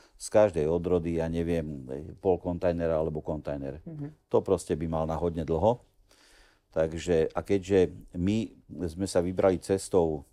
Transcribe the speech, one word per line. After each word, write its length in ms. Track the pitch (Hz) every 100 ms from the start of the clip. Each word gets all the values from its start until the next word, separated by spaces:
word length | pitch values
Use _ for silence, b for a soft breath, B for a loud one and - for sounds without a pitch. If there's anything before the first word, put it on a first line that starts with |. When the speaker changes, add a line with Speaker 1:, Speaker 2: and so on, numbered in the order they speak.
| b
Speaker 1:
z 140 | _ -
každej 380 | 107 107 82 76
odrody, 480 | 87 85 87 82 82
ja 80 | 82
neviem, 400 | 82 82 85 76 71 64 69 85 -
pol 180 | 98 87
kontajnera 600 | 90 87 92 85 85 80
alebo 240 | 80 76
kontajner. 580 | 80 76 73 71 67 76
Speaker 2:
Mhm. 320 | 170 151 143 - _
Speaker 1:
To 80 | 113
proste 380 | 98 92 - 78
by 80 | 82
mal 200 | 80 80
na 120 | 80
hodne 240 | 87 85
dlho. 400 | 80 82 107 127 - _ _ b b b b b _
Takže, 560 | 80 80 82 82 82 80
a 100 | - 85
keďže 480 | 101 90 98 87 98 - 87
my 320 | 92 110 107 - - 76 85
sme 160 | 82 98
sa 160 | 90
vybrali 400 | 87 92 95 87
cestou 640 | - 98 - 95 82 76 -